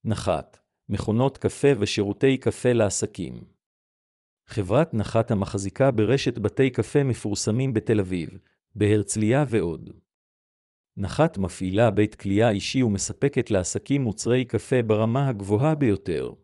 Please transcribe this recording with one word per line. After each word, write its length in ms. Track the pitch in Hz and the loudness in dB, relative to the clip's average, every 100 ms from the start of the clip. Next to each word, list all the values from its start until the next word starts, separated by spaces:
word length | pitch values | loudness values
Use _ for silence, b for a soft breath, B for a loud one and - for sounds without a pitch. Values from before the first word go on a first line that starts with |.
נחת, 540 | - 110 - 80 - _ _ _ - | -4 -4 0 -2 -4 _ _ _ -8
מכונות 500 | 98 - 110 135 - | -4 0 2 2 0
קפה 300 | 101 - 139 135 | -4 2 2 4
ושירותי 580 | 101 - 101 101 135 131 | 0 0 -2 0 0 2
קפה 360 | 120 - 123 | -2 -2 0
לעסקים. 720 | 117 104 - - - 78 60 58 _ _ _ _ _ _ _ _ _ _ | 2 2 0 -6 -6 -10 -10 -18 _ _ _ _ _ _ _ _ _ _
חברת 480 | - 92 120 165 | -6 0 0 2
נחת 360 | 117 98 117 113 | -2 0 0 0
המחזיקה 600 | 107 98 101 98 - 135 | -2 -2 -4 -6 0 2
ברשת 480 | 113 107 135 - 120 | 2 2 2 0 -2
בתי 320 | 104 - 135 | -4 0 0
קפה 320 | 120 113 147 | 0 0 0
מפורסמים 720 | 139 117 110 101 - 110 131 | 0 -2 -4 -4 -2 -2 0
בתל 260 | 107 - 107 | -2 0 0
אביב, 380 | 92 92 80 95 _ _ _ | 0 -4 -6 -12 _ _ _
בהרצליה 680 | 107 104 107 101 - 107 147 151 | -2 2 2 0 0 2 2 2
ועוד. 420 | 110 85 78 - - _ _ _ _ _ _ _ _ _ - | 0 -2 -6 -12 -20 _ _ _ _ _ _ _ _ _ -8
נחת 420 | 98 - 160 101 | -8 0 0 0
מפעילה 520 | 95 - 92 95 117 | -6 -4 -2 2 2
בית 240 | 95 107 | 4 0
קלייה 360 | - 101 98 117 | 0 -2 2 2
אישי 320 | 101 - 135 | 0 -2 0
ומספקת 680 | 123 98 - - 143 135 117 | 0 0 -4 -2 -2 0 0
לעסקים 520 | 101 90 - - 139 | 0 0 -6 -2 -2
מוצרי 420 | 127 95 117 127 | 0 -2 0 0
קפה 380 | 127 110 - 131 | 0 -4 0 0
ברמה 460 | 117 107 110 120 139 | 2 2 2 2 0
הגבוהה 460 | 110 98 104 147 | -2 0 2 2
ביותר. 580 | 156 135 98 - 78 62 - | 2 2 0 -2 -4 -6 -10